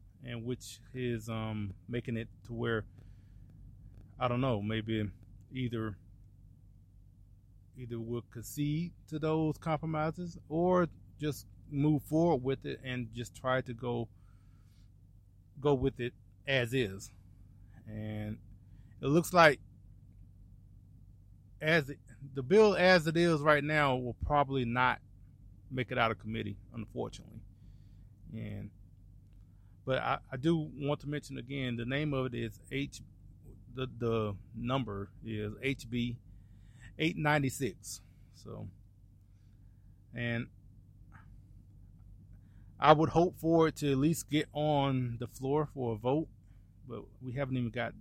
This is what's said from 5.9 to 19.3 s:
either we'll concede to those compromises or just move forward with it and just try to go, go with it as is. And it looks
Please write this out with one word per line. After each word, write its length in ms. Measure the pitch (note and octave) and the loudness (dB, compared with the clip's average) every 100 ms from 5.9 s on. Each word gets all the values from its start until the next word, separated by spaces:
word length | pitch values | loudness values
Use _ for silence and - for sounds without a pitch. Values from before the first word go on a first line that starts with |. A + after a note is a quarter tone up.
| F#2+ - - - - - - - - - - - - - - - - - - | -8 -16 -20 -20 -20 -20 -20 -20 -20 -20 -20 -20 -20 -20 -20 -20 -20 -20 -16
either 220 | B2 A#2 | -8 -8
we'll 240 | A2+ A#2+ - | -4 -6 -6
concede 600 | A#2+ G#2+ - D3 D3+ F3 - - | -14 -12 -4 -2 0 -4 -10 -10
to 80 | D#3 | -4
those 400 | D#3 D#3+ D#3 D3 | 0 2 0 -2
compromises 800 | E3+ D3+ D#3+ D#3 D#3 E3 F3 E3 - | -2 -2 -2 -2 -2 -4 -10 -12 -6
or 400 | D#3 F3+ F3+ E3+ - - - | 2 4 4 4 -2 -20 -6
just 260 | D3+ C3+ - - - | -4 -4 -10 -20 -6
move 320 | D3 D3 D3+ | 2 4 4
forward 400 | - D#3 E3+ C#3+ | 2 2 4 4
with 220 | B2+ C3+ | 0 -4
it 160 | C#3+ C3 | -4 -8
and 240 | C3 B2 A#2 | -6 -6 -6
just 200 | A#2 A#2 | -8 -10
try 260 | - C3 C3 | -6 0 0
to 140 | B2+ | 0
go, 340 | A#2 B2 A#2+ A2+ - - - - - - - - - - - - - - - | -6 -4 -4 -4 -10 -20 -20 -20 -20 -20 -20 -20 -20 -20 -20 -20 -20 -20 -4
go 140 | C#3 | 2
with 260 | C3+ C3 - | 2 2 -2
it 140 | B2 - - - - | -8 -8 -20 -16 -2
as 260 | C3+ A#2+ | 0 2
is. 380 | C3 G#2+ G2 - - - - - - - - - | 2 0 -2 -14 -18 -20 -20 -20 -20 -20 -20 -14
And 520 | G#2+ G#2+ G#2+ G#2+ G#2+ - - - - - - | -10 -8 -6 -6 -8 -12 -20 -20 -20 -20 -4
it 40 | C3+ | 2
looks 260 | D#3 E3 | 4 4